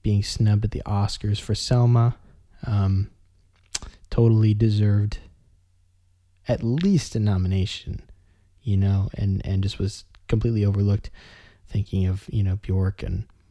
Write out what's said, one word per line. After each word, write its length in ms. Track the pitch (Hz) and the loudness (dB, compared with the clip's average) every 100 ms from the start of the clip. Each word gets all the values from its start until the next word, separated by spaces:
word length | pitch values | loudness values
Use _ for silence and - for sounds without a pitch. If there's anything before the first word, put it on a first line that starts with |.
being 220 | 110 101 | -2 0
snubbed 420 | - - 107 104 107 | 0 0 2 2 0
at 60 | |
the 100 | - - | -4 -4
Oscars 540 | 101 101 - 107 101 | -2 -2 -4 -4 -4
for 140 | - | -2
Selma. 640 | 107 - 123 120 120 120 - - - _ - - | -4 0 2 4 4 2 -2 -10 -20 _ -12 -2
Um, 460 | 101 98 95 101 _ _ _ _ _ _ - - - - | 0 2 0 -2 _ _ _ _ _ _ -12 -12 -20 -4
totally 460 | - 117 110 107 104 | 2 4 4 4 2
deserved 640 | 113 104 104 104 104 - - _ _ _ _ _ _ _ _ _ _ _ - | 2 2 2 2 0 -6 -12 _ _ _ _ _ _ _ _ _ _ _ -4
at 160 | - | -2
least 520 | 117 139 190 180 - 113 | -2 0 2 0 0 -2
a 40 | |
nomination, 840 | 104 95 92 95 95 - - - - - _ _ _ _ | 0 2 0 0 -2 -6 -10 -10 -12 -20 _ _ _ _
you 120 | - 98 | -2 0
know, 340 | 98 98 98 | 2 2 -2
and, 320 | - 104 95 - | -2 -2 -2 -2
and 160 | 95 | -2
just 160 | 95 - | -2 -4
was 280 | 95 - - - - | -6 -6 -18 -16 -2
completely 380 | 110 120 110 101 | 0 0 2 2
overlooked. 460 | 98 101 101 - - - - - _ - | 2 2 0 -4 -18 -20 -20 -20 _ -8
Thinking 400 | 101 98 98 92 | -6 -4 -2 -2
of, 180 | 95 - | -2 -4
you 100 | 110 | -2
know, 140 | 98 95 | 0 -2
Bjork 480 | - 95 95 - | -2 0 0 -4
and, 220 | - 95 - _ _ | -6 -6 -8 _ _